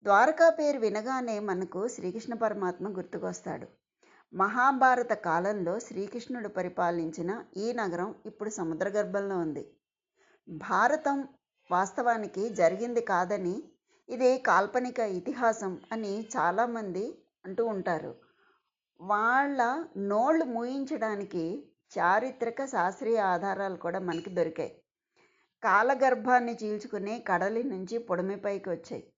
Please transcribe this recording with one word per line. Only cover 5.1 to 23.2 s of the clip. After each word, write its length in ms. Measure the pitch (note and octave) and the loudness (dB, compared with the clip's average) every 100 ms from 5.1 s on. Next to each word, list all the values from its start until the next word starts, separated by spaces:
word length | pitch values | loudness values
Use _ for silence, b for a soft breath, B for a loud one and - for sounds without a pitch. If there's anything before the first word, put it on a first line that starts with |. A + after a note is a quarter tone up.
కాలంలో 680 | G#3+ F3+ E3 F#3+ G#3 E3+ G3+ | -2 0 0 0 -2 -2 -4
శ్రీకృష్ణుడు 680 | - F#3+ G3 A#3+ - B3 G#3 | -6 -8 -8 -8 -8 -8 -6
పరిపాలించిన 960 | G3 F3+ F3+ F3 E3+ D#3+ D#3+ E3+ A3 F#3+ F#3 | -4 -6 0 0 0 -4 -4 -4 -4 -8 -6
ఈ 160 | A3 | -4
నగరం 420 | A#3+ G3+ E3+ C#3+ A3 G#3+ | -2 -2 -2 -6 -8 -16
ఇప్పుడు 240 | - G#3 | -8 -8
సముద్ర 400 | G#3+ E3 D#3+ F#3+ | -6 -6 -2 -2
గర్భంలో 480 | G3+ G3 G3 G3 F#3 | 0 -2 -2 -2 -2
ఉంది. 340 | D#3+ C#3+ D3 _ _ _ _ b b b - | -2 -4 -10 _ _ _ _ b b b -16
భారతం 800 | D#3 G3 F#3+ A#3 D4+ D4 C#4 C4+ _ _ _ _ | -12 -2 2 4 4 0 -2 -4 _ _ _ _
వాస్తవానికి 760 | F3+ F#3+ - B3 A3+ G3+ - A3 | 0 0 0 0 0 -2 -4 -4
జరిగింది 520 | F#3+ E3+ F#3 A#3+ A#3+ | 4 4 4 -2 -2
కాదని, 600 | A#3 F3+ F3+ G#3 F3+ G#3 - _ _ _ - | 0 0 2 0 -2 -4 -8 _ _ _ -10
ఇది 280 | A#3+ B3+ B3+ | 2 4 4
కాల్పనిక 600 | C4 F3+ G3+ B3 B3+ B3 | 4 4 4 0 -2 -2
ఇతిహాసం 840 | A3 F#3 F3+ B3 A#3 A3 G3 F3+ - | -2 -2 -6 0 2 2 -4 -8 -8
అని 360 | A3+ G#3 G3+ A3 - | -6 -4 -6 -6 0
చాలామంది 840 | D#3+ F#3+ A#3+ A#3 G#3 F3+ A#3+ - _ _ F#3+ | 0 2 0 -2 -6 -6 -6 -10 _ _ -10
అంటూ 200 | F#3+ A#3 | -2 -2
ఉంటారు. 500 | G3+ F3+ D#3+ - - b b b b b _ _ _ | -2 -2 -2 -4 -14 b b b b b _ _ _
వాళ్ళ 840 | F3+ G#3 A3+ B3+ C#4+ C#4 A#3+ C#4 E4+ G3 | -2 0 4 4 2 2 0 0 -6 -6
నోళ్ళు 480 | G3+ G#3 B3+ D#4+ D#4+ | 0 2 4 4 2
మూయించడానికి 1300 | A#3 A#3+ C4+ C4+ D4+ A3 G3+ G3 F3+ D#3+ A3+ - _ _ G3+ | -2 -4 -4 -4 -2 -2 -4 -4 -4 -4 -6 -10 _ _ 0
చారిత్రక 680 | F3 G3+ B3+ B3+ A#3 A#3 C4+ | 4 4 0 -4 -4 -4 -4
శాస్త్రీయ 520 | A3+ F3 F#3+ A3+ | 0 0 0 0
ఆధారాలు 580 | A3+ | 2